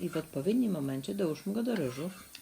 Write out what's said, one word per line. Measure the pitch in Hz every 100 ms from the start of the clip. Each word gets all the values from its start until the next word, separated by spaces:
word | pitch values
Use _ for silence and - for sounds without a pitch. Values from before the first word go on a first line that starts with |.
i | 180
w | 165
odpowiednim | 156 143 160 240 233
momencie | 165 139 135 135
dołóżmy | 202 175 147 190
go | 214
do | 233
ryżu | 220 135 127 175 190 - -